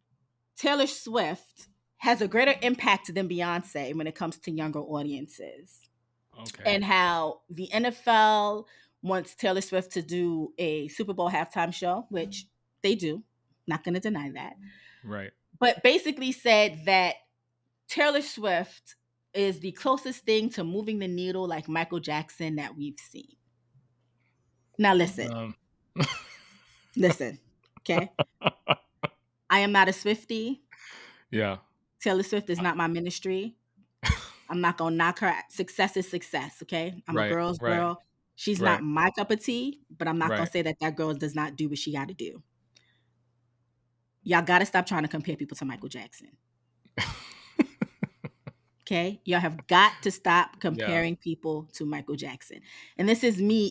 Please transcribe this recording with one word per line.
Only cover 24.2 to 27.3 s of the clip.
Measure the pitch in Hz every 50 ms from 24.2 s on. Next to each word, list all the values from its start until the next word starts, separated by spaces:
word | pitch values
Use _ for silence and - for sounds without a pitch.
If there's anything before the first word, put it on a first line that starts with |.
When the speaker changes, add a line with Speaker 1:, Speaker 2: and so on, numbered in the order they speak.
| _ _ _ _ _ _ _ _ _ _ _ -
Speaker 1:
Now | 214 202 185
listen. | 180 175 180 - - - - 117
Speaker 2:
Um. | 113 113 110 110 _ _ _ _ _ _ _ -
<laughs> | 170 160 - - - - - - - - - - - _ _ _ _ _ _ -
Speaker 1:
Listen, | - 185 175 156 - 135 113